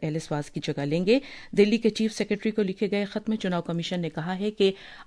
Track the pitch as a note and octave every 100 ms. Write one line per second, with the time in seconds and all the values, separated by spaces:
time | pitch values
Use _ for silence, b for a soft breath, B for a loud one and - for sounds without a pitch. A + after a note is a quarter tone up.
0 | D#3+ D#3 - D3 D3 D#3+ D3+ C#3+ C#3+ D#3+
1 | F#3 C4 B B B - G#3 A3+ A3+ G#3+
2 | A3 - G#3 G#3 A3 G#3+ F#3+ F#3+ G3+ G3+
3 | G3+ G#3+ G#3+ A3 F#3+ F3 E3+ E3+ E3 F3+
4 | E3 - E3 F#3 G#3 G#3+ F#3+ F#3+ B B